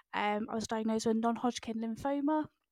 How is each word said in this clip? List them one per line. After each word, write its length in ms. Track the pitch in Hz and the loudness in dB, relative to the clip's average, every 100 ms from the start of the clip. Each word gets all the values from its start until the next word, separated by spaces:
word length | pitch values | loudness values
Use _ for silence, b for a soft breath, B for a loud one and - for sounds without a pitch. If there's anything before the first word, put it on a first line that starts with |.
| B 190 | B -2
Um, 320 | 208 208 214 | 0 0 -2
I 60 | 226 | -4
was 120 | 214 | -2
diagnosed 380 | 226 220 220 226 | -2 0 2 2
with 120 | 226 | 2
non-Hodgkin 580 | 233 233 247 240 - 226 | 2 2 0 -2 -6 -4
lymphoma 720 | 226 226 277 285 285 311 302 _ _ | -4 -4 -2 0 2 2 0 _ _